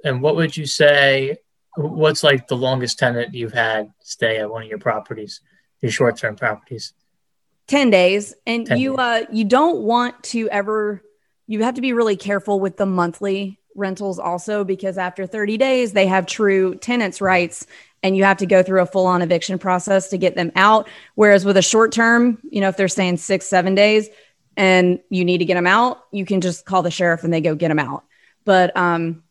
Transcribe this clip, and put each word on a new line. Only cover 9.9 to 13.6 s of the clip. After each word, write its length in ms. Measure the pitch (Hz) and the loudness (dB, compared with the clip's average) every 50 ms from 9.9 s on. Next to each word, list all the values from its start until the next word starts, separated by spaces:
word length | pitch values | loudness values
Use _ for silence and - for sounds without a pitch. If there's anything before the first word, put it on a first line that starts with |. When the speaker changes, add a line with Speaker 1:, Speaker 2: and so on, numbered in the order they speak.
| 233 240 240 240 - _ - | 0 0 0 -2 -6 _ -12
Speaker 2:
to 240 | - - 233 220 202 | -8 -6 -6 -4 -2
ever, 540 | 202 202 196 208 214 214 214 208 208 185 _ _ _ _ _ _ _ _ _ | -2 -2 -2 -2 -4 -4 -4 -4 -6 -8 _ _ _ _ _ _ _ _ _
you 160 | - 214 208 220 | -8 -4 -2 -2
have 120 | 247 247 | -2 -2
to 60 | 262 | -4
be 120 | 240 262 240 | -4 -2 0
really 240 | 233 233 220 202 | 0 0 0 -2
careful 420 | - - 202 202 196 196 208 202 196 | -2 -4 -4 -4 -4 -2 -2 -2 -2
with 180 | 196 190 190 | -2 -4 -4
the 80 | - 202 | -2 -2
monthly 760 | 196 185 180 175 170 165 - 202 196 196 196 202 190 196 _ | -2 0 0 -2 -2 -4 -6 -6 -4 -4 -4 -6 -8 -12 _